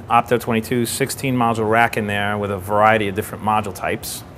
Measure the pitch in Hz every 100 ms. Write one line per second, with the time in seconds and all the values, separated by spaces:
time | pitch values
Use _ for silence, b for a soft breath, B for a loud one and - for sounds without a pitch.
0 | - 120 120 120 - 113 110 127 117 -
1 | 131 - 139 127 117 113 110 113 117 -
2 | 104 101 101 104 101 98 95 104 107 110
3 | 101 95 - - 104 107 101 90 80 95
4 | - - -